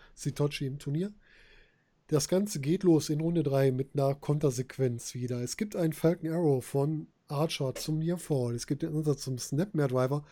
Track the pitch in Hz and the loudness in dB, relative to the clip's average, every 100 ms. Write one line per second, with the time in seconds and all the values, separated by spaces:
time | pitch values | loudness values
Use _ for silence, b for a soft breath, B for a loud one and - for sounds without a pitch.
0 | b - 147 - 147 - 135 143 143 147 | b -8 -6 0 -2 0 -6 -6 -4 -2
1 | 202 - b b b b b b b b | -4 -8 b b b b b b b b
2 | - 151 - 185 208 151 135 185 185 156 | 0 0 2 0 0 -2 0 2 6 4
3 | 147 151 165 170 143 135 135 127 139 139 | 4 -2 0 0 2 4 4 2 -2 0
4 | 139 143 - 151 147 123 127 - 131 117 | 0 0 0 2 2 0 -6 -2 -2 -2
5 | - 123 123 123 120 - 208 202 160 156 | -8 -8 -6 -4 -6 -4 -6 0 0 2
6 | 165 175 160 160 160 131 - 139 143 156 | 2 2 -2 2 4 2 2 0 0 -2
7 | - _ - 143 165 - 135 - - 156 | -6 _ -8 -2 -2 -2 -4 -4 -4 -2
8 | 160 175 - 143 120 120 - 143 160 151 | -2 -2 -2 0 0 -2 -4 -4 -2 -2
9 | 151 143 139 127 - 139 202 156 139 127 | 0 -2 -2 -6 -4 -2 -2 0 2 2
10 | 131 147 B | 2 0 B